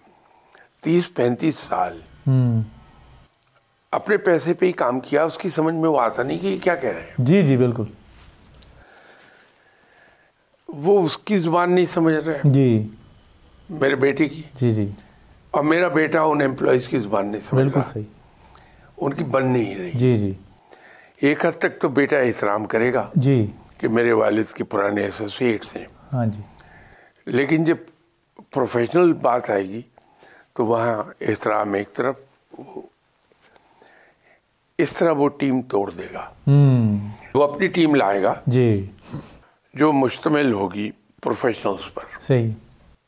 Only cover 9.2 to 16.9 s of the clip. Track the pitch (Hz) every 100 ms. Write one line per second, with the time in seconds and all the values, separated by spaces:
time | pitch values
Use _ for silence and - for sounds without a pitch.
9.2 | - _ _ _ _ _ _ _ _ _
10.2 | _ _ _ _ - 143 156 202 160 -
11.2 | - 208 165 175 175 185 170 - 160 156
12.2 | 156 151 147 139 131 113 107 - - -
13.2 | - _ - - - 156 139 139 139 139
14.2 | 156 160 151 - 123 107 101 101 - -
15.2 | - - _ 151 147 165 180 156 156 160
16.2 | 156 147 139 127 131 131 127